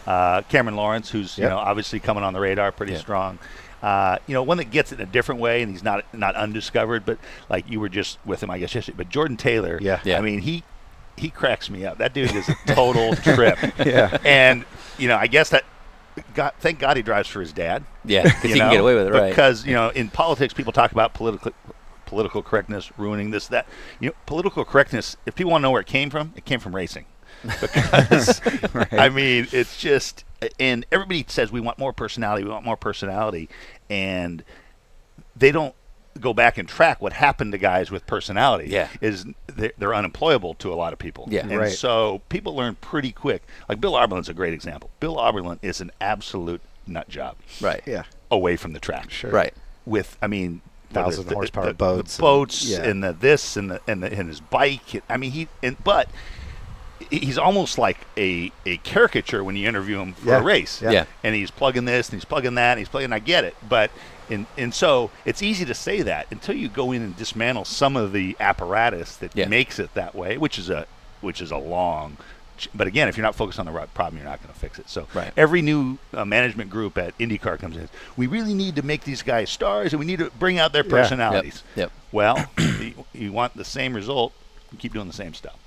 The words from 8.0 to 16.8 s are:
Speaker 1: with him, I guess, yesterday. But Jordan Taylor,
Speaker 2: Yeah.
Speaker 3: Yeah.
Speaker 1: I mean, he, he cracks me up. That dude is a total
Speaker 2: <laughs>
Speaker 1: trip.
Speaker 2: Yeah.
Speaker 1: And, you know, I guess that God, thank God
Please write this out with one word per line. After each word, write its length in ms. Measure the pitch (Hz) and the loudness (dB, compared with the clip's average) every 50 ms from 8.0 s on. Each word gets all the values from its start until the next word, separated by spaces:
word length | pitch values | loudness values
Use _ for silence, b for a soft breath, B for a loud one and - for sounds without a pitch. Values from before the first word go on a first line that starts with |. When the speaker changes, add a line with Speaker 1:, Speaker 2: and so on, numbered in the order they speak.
| 92 - - - - | -4 -4 -8 -12 -6
Speaker 1:
with 160 | 101 92 - | -6 -6 -6
him, 80 | 107 95 | -4 -6
I 100 | 90 90 | -4 -6
guess, 120 | 87 - | -6 -4
yesterday. 240 | - 120 - - - - | -4 -6 -6 -6 -8 -10
But 100 | 87 87 | -10 -4
Jordan 280 | - 139 156 147 123 | -2 -2 -2 -2 -2
Taylor, 440 | - - 127 117 110 95 85 85 80 | 0 0 2 2 2 2 0 -2 -2
Speaker 2:
Yeah. 160 | 101 95 95 90 - | 0 0 0 0 2
Speaker 3:
Yeah. 140 | 98 87 87 | 0 2 2
Speaker 1:
I 20 | |
mean, 180 | 107 107 104 101 | 2 0 -2 -2
he, 240 | 90 151 170 170 - - - - - - - - - - - | -2 -4 -6 -6 -8 -12 -20 -20 -20 -20 -20 -20 -20 -20 -10
he 120 | - 160 160 | -8 -8 -8
cracks 400 | - - - 131 107 - - - | -4 -2 0 0 0 0 -4 -10
me 160 | 104 92 95 | -10 -8 -8
up. 140 | 95 - 104 | -8 -4 -2
That 160 | 110 131 127 | -2 -2 0
dude 180 | 139 131 113 101 | 0 -2 0 0
is 120 | 101 - - | -2 -2 -2
a 60 | 147 - - - | -4 -2 0 2
total 480 | 135 - 127 123 120 117 113 113 - | 4 6 6 6 6 4 4 4 2
Speaker 2:
<laughs> 180 | - - 160 139 | 4 4 6 6
Speaker 1:
trip. 240 | 123 - - - - - - - - - | 8 8 6 6 4 0 -4 0 0 2
Speaker 2:
Yeah. 320 | 143 123 127 110 92 - 143 - | 4 6 6 6 6 2 2 6
Speaker 1:
And, 400 | 147 139 135 131 127 127 120 120 - B B B B B | 6 8 10 10 8 8 6 0 -8 B B B B B
you 120 | - 131 123 | -2 2 2
know, 80 | 117 | 4
I 100 | 101 110 | 4 4
guess 220 | 120 123 151 160 - | 4 6 6 6 6
that 140 | - 135 - - - - - - - - - - - - - - - | 4 2 2 0 -10 -20 -20 -20 -20 -20 -20 -18 -18 -18 -18 -6 -2
God, 180 | 156 143 139 - - | -2 -2 -2 -2 -2
thank 180 | - 160 170 | -2 -2 -2
God 180 | 135 | 2